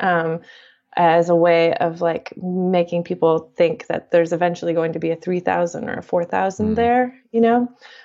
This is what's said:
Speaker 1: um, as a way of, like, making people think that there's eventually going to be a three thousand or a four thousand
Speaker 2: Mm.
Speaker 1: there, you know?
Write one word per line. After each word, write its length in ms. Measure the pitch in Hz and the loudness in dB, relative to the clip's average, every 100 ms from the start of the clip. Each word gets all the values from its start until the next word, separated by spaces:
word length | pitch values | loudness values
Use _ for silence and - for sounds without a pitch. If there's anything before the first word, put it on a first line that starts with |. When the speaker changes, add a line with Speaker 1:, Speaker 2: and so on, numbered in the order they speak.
Speaker 1:
um, 400 | 190 170 165 165 - - - _ _ - | 0 0 -2 -6 -10 -20 -20 _ _ 0
as 320 | 170 170 170 | 2 4 4
a 60 | 170 | 4
way 380 | 175 165 165 - | 4 4 2 0
of, 260 | 170 165 | -4 -2
like, 320 | 170 165 - - | -4 -4 -8 -10
making 640 | 180 185 180 185 175 175 | -6 -2 0 0 0 -2
people 480 | 170 180 165 160 160 - | -4 0 2 0 -2 0
think 300 | 170 156 - | 0 0 -6
that 240 | 127 - | -8 0
there's 200 | 175 165 | 2 2
eventually 420 | 170 175 170 170 | 0 -2 -2 -4
going 200 | 165 165 | -2 -2
to 60 | 165 | -4
be 120 | 165 | -4
a 40 | 165 | -6
three 240 | 185 180 | -4 -4
thousand 500 | 180 180 175 - - | -2 -2 -2 -4 -8
or 100 | - | -10
a 40 | |
four 220 | - 175 170 | -4 -4 -2
thousand 480 | 185 190 190 214 | -2 -2 -2 -2
Speaker 2:
Mm. 20 | 220 | 0
Speaker 1:
there, 380 | 233 247 247 - _ | 2 2 0 -6 _
you 80 | 226 | 0
know? 300 | 226 240 247 - - - | 2 2 0 -8 -20 -20